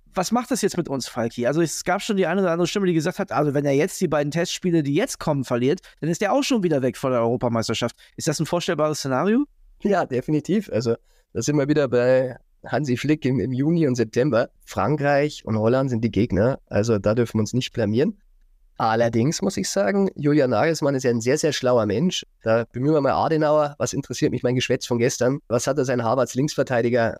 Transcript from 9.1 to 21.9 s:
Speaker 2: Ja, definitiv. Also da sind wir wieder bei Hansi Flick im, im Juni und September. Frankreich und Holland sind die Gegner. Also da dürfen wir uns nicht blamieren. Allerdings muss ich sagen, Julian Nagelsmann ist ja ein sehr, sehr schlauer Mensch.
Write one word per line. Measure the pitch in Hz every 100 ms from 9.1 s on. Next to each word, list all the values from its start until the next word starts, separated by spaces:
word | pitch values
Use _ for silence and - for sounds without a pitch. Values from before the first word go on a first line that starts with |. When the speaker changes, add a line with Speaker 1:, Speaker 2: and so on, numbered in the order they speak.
| 127 180 233 294 _ - -
Speaker 2:
Ja, | 208 190
definitiv. | 139 123 - 151 147 208 -
Also | - 123 117 _ _ _
da | -
sind | 123 147
wir | 139
wieder | 151 135
bei | 123 123 131 127 120 _ _ -
Hansi | 123 147 120
Flick | 139 151 127
im, | 127
im | 117
Juni | 127 147 170 147
und |
September. | 120 110 123 147 113 135 _
Frankreich | - - 98 147 143 143 147 -
und | - 107
Holland | 110 131 135
sind | 117
die | 117
Gegner. | 95 120 90 117 135 _
Also | 104 113 104
da | 104
dürfen | 113 117
wir | 110
uns | 107
nicht | 123 -
blamieren. | - 104 110 180 - _ _ _ _ _ -
Allerdings | 113 113 117 113 131 -
muss | 196 202
ich | 185
sagen, | 196 202 196 190 -
Julian | 143 151 131
Nagelsmann | 107 156 156 143 139
ist |
ja | 127
ein | 117
sehr, | 117 151
sehr | 160
schlauer | - 123 123
Mensch. | 107